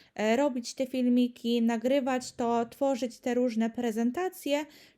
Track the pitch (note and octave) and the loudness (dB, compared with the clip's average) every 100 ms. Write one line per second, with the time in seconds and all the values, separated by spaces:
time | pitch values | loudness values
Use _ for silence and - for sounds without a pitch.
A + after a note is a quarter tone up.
0 | - - G#3+ A#3 C#4+ B3 A#3 - C4 B3+ | -14 -2 2 2 2 -2 -6 -6 -4 0
1 | B3 B3 B3 - A#3 A#3+ A#3 A3+ B3 C#4 | 2 4 2 -2 -2 2 2 0 2 2
2 | C4 B3+ B3 - A#3 A#3 A#3+ - C#4 B3+ | 2 -2 -4 -4 0 0 -2 -2 0 0
3 | B3 - B3 A#3+ B3+ A3 A3+ A#3 A#3+ G#3+ | -4 -6 -2 0 0 0 -2 -2 -4 0
4 | A#3+ C#4+ F#4 F4+ C#4+ C#4+ D4 - - | 0 0 -4 -6 -2 -2 -4 -14 -20